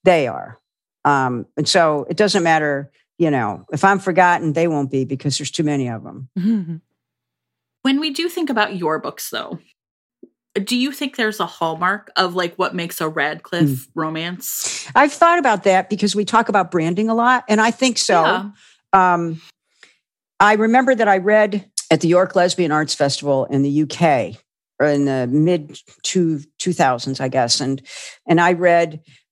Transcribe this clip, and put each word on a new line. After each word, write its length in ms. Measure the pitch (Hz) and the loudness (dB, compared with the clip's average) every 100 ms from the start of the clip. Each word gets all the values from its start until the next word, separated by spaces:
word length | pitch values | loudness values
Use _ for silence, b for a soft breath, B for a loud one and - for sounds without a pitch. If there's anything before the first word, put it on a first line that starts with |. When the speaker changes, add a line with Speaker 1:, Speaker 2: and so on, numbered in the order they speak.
Speaker 1:
They 240 | 185 170 127 | 4 2 0
are. 320 | 69 50 113 _ _ _ _ | -6 -14 -20 _ _ _ _
Um, 420 | 143 143 131 120 - - | 0 0 0 -4 -8 -6
and 120 | 156 | 0
so 380 | 185 165 147 127 | 2 2 0 -4
it 80 | 160 | 0
doesn't 260 | 208 196 | 0 2
matter, 480 | 170 160 151 139 147 _ _ - | 2 2 0 -4 -8 _ _ -2
you 120 | 165 | 0
know, 340 | 139 107 95 - | 0 -2 -6 -8
if 120 | 143 | 2
I'm 140 | 190 196 | 2 2
forgotten, 560 | 190 180 180 175 160 | 0 2 4 2 0
they 120 | 147 170 | 0 0
won't 240 | 151 135 | 0 -2
be 140 | 135 | -4
because 320 | 131 139 147 135 | -4 -4 -4 -6
there's 120 | 139 | -6
too 120 | - | -4
many 260 | 151 143 127 | -2 -2 -4
of 140 | 113 | -8
them. 260 | - - 131 190 | -12 -16 -10 -4
Speaker 2:
Mm-hmm. 380 | 190 220 165 165 _ _ _ _ _ _ _ _ _ _ | -2 -2 -4 -12 _ _ _ _ _ _ _ _ _ _
Speaker 3:
When 180 | 262 277 | -2 0
we 100 | 311 | -2
do 200 | 277 339 | -4 -6
think 180 | 349 311 | -4 -2
about 260 | 226 208 190 | -2 -2 -2
your 220 | 160 156 | -4 -4
books, 300 | 151 - - | -6 -12 -10
though, 300 | - - 170 _ _ _ _ _ _ - _ _ | -10 -10 -14 _ _ _ _ _ _ -20 _ _
do 200 | - 196 247 | -8 -4 -2
you 140 | 269 | -4
think 260 | 277 277 262 | -4 -8 -4
there's 220 | 214 208 | -4 -4
a 60 | 170 | -8
hallmark 640 | - 165 160 180 202 - - | -4 -6 -2 -2 -2 -6 -2
of, 180 | 185 | -2
like, 200 | 180 175 175 | -2 -4 -4
what 180 | 180 | -4
makes 260 | 180 170 - | -4 -8 -6
a 60 | 160 | -4
Radcliffe 600 | 160 147 156 - 170 151 | -2 -4 -4 -8 0 0
Speaker 1:
Mm. 200 | 131 - | 0 -8
Speaker 3:
romance? 920 | 165 160 160 170 180 - - - - - | -8 -6 -6 -8 -10 -12 -8 -8 -10 -2
Speaker 1:
I've 180 | - 294 | 2 2
thought 260 | - 339 349 | 4 4 4
about 260 | 269 208 | 2 2
that 260 | 196 185 185 | 2 2 0
because 260 | 208 202 202 | -2 -2 -2
we 80 | |
talk 240 | 208 220 226 | 2 2 4
about 220 | 202 175 | 0 0
branding 400 | 175 165 180 220 | 0 0 0 0
a 40 | |
lot, 300 | 226 240 254 - | 2 2 2 2
and 120 | 214 | 2
I 100 | 226 | 2
think 280 | 226 262 226 | 2 -2 -2
so. 240 | - 180 | 0 2
Speaker 3:
Yeah. 280 | 160 185 202 b b b _ | 2 0 -6 b b b _
Speaker 1:
Um, 480 | 190 185 175 170 165 B _ _ b b b _ _ _ _ | 4 4 2 -2 -8 B _ _ b b b _ _ _ _
I 140 | 202 | 2
remember 400 | 214 226 247 262 | 4 4 4 2
that 140 | 247 214 | 2 2
I 100 | 190 | 2
read 500 | 190 214 208 202 - - - | 4 2 2 -2 -8 -12 0
at 100 | 156 | 0
the 80 | 165 | 4
York 260 | 175 185 | 2 2
Lesbian 380 | 190 180 175 170 | 2 0 0 0
Arts 220 | 151 147 | 0 -2
Festival 500 | - 143 - 143 135 - | -2 -2 -2 -2 -2 0
in 160 | 139 | 0
the 80 | 143 | 0
U 160 | 143 151 | 0 -2
K 520 | - 170 135 90 107 _ _ _ - | 0 2 2 -2 -10 _ _ _ -2
or 60 | 147 | 0
in 180 | 143 | 2
the 220 | 143 131 123 | 0 -2 0
mid 520 | 143 160 175 147 - _ _ | 2 2 0 -4 -20 _ _
two, 380 | - 190 165 151 147 _ | -4 0 0 -2 -8 _
two 140 | 185 | -6
thousands, 480 | 175 143 123 139 131 | 0 0 0 -4 -6
I 80 | 131 | -2
guess. 320 | 131 120 - | 0 0 0
And, 220 | 135 135 B B B B - | -2 -6 B B B B 0
and 140 | 170 | 4
I 120 | 175 | 4
read, 480 | 180 180 170 165 151 b b _ | 4 4 4 2 -6 b b _